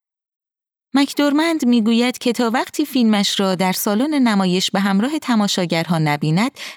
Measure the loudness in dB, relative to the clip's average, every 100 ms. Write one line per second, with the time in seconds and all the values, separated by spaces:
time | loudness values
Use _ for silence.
0 | _ _ _ _ _ _ _ _ _ 0
1 | 0 0 0 2 0 0 2 2 2 2
2 | 0 0 -2 0 0 -2 -4 -4 -2 2
3 | 2 2 0 0 0 0 0 -2 -2 -2
4 | 0 0 2 2 0 0 -2 -2 0 0
5 | 0 -2 -2 0 0 -2 -2 -2 0 0
6 | 0 0 0 0 -2 -4 -18